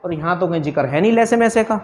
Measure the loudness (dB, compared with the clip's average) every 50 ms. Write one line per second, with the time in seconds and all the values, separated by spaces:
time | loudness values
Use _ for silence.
0 | -6 -6 -6 -4 -2 -4 -2 -2 -2 -2 -2 -2 -4 -2 -2 -2 -2 0 0 0
1 | 2 2 4 2 2 2 2 2 2 2 2 0 0 0 -2 -6